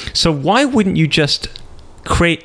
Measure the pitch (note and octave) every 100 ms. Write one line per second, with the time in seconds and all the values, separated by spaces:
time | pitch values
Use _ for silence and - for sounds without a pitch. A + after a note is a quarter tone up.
0 | - - E3+ D3 C#3+ A3 C#4+ B3 G3 -
1 | D#3+ D#3 D3 - - - - - - -
2 | - - E3+ D#3+